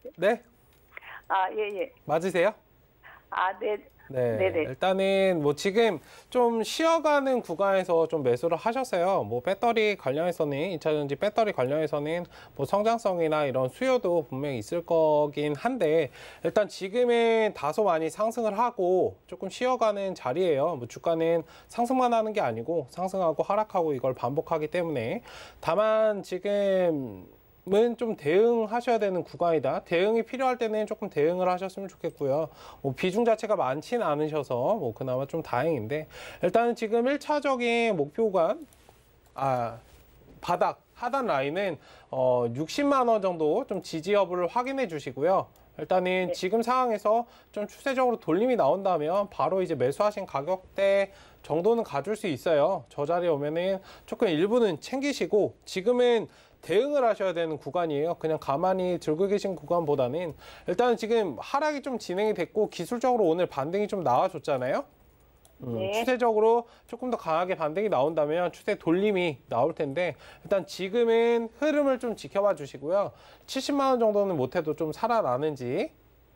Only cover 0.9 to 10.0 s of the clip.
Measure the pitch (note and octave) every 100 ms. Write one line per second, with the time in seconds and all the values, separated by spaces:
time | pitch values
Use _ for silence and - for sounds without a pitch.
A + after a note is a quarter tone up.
0.9 | - - - - F#3+ F#3+ G#3+ G#3 G3+ E3+
1.9 | - - D#3 F#3 F3 F#3 - _ _ _
2.9 | _ - - _ - F#3 G3 G#3+ G#3 -
3.9 | - - C3 B2 A2 F#3 F3 D3 C3+ F3+
4.9 | F#3+ G3 G3 F#3+ F3 D3 D3 G3+ G3 A3+
5.9 | E3 - - - B3+ A#3+ A3+ G#3+ - D#4+
6.9 | E4 D4+ D4 C4+ B3+ - E3 G3 F#3+ F#3
7.9 | E3 D#3+ D#3+ B2+ B2 E3+ E3 A3 B3 C4
8.9 | F#3 F3 F#3+ G#2+ A#2+ F3 F#3+ A#3 A#3 G#3+
9.9 | G3